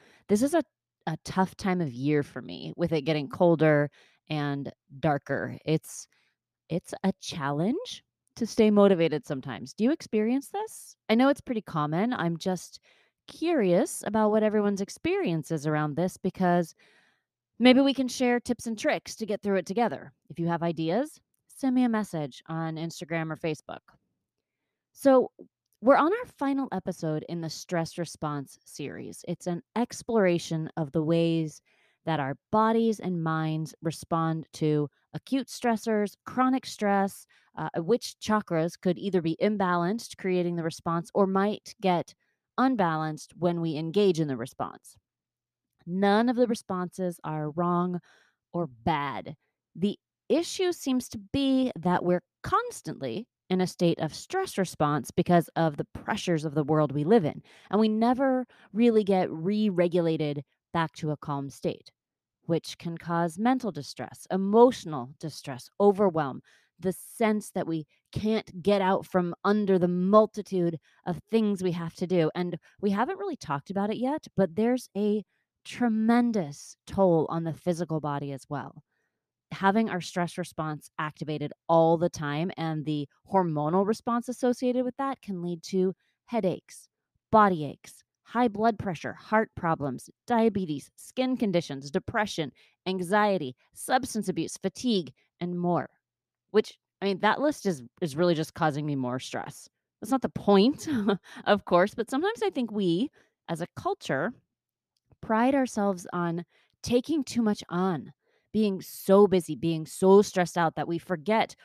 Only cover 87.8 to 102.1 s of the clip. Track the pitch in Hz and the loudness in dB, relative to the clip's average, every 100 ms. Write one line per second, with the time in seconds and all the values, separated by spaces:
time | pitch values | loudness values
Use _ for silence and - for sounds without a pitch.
87.8 | - - _ _ - 233 247 202 226 202 | -20 -20 _ _ -6 0 0 2 0 0
88.8 | 196 160 123 - - 220 220 - 170 156 | -4 -6 -8 -10 0 0 0 -2 -2 -2
89.8 | 139 123 - _ - 233 226 196 175 143 | -4 -6 -12 _ -2 2 2 0 -4 -6
90.8 | - - - - 262 254 208 175 - 135 | -8 -20 -12 -4 -2 0 0 0 -2 -8
91.8 | 143 185 - 233 208 - 135 - _ _ | -6 -6 -4 -4 -2 -4 -6 -8 _ _
92.8 | 180 190 175 208 208 190 131 - _ - | -6 -4 0 2 2 0 -4 -12 _ -12
93.8 | - 262 254 220 185 165 156 - 190 - | -2 0 0 -6 -4 -4 -4 -4 -8 -4
94.8 | 254 202 139 - _ - 175 175 175 165 | 0 0 -2 -12 _ -10 -6 -2 0 0
95.8 | 127 _ _ _ _ _ _ 214 - - | -2 _ _ _ _ _ _ 0 0 -4
96.8 | _ - 196 185 208 - 294 - 196 143 | _ -4 -4 2 2 2 0 0 -4 -4
97.8 | 117 - 170 143 175 156 160 - 156 143 | -8 -6 -4 2 2 2 -2 -2 -2 0
98.8 | 151 139 123 127 - 113 - - - _ | -2 -2 -2 -4 -6 -10 -10 -14 -20 _
99.8 | _ - 214 - - - - 196 233 302 | _ -12 -2 -2 -2 -2 4 6 6 2
100.8 | 320 254 202 196 - - - 202 - 175 | -2 0 0 -2 -4 -6 0 0 4 4
101.8 | 202 - 220 | 4 0 -4